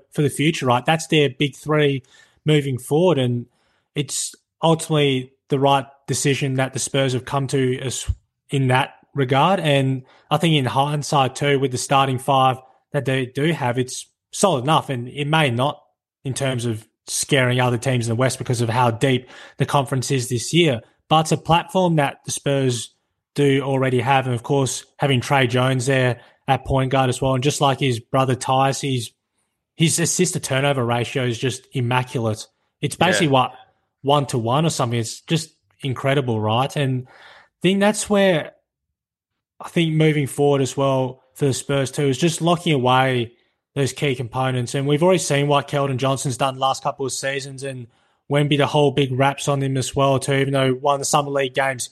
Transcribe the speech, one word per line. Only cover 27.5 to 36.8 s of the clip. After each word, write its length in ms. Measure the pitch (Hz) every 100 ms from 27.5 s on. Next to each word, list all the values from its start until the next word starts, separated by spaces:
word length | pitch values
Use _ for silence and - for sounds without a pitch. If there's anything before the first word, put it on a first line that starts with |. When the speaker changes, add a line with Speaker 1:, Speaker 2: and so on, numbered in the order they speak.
| -
Speaker 1:
like 180 | 143 127
his 220 | 139 117
brother 340 | - 135 131 123
Tyus, 460 | - 131 135 135
he's, 320 | 143 127 110 _ _ _ _ _ _ -
his 220 | 165 -
assist 340 | 165 - 175
to 80 | 151
turnover 420 | - 131 143 135
ratio 400 | 120 120 117 139
is 160 | 123 113
just 260 | 131 123 _
immaculate. 720 | 135 120 127 127 135 113 107 - _ _ -
It's 160 | 143 -
basically, 300 | 175 202 160
Speaker 2:
Yeah. 60 |
Speaker 1:
what, 200 | 131 117 - - _ _ _
one-to-one 640 | 131 143 135 127 113 135 160
or 40 |
something. 300 | - 127 117
It's 220 | 113 -
just 340 | - 160 - _ _ _
incredible, 600 | 143 120 135 139 127 110
right? 340 | 107 117 135
And 320 | 156